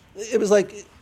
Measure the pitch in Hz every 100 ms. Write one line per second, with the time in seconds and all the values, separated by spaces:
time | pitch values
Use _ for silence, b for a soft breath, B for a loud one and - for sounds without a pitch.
0 | b 196 220 247 202 208 - 104 - -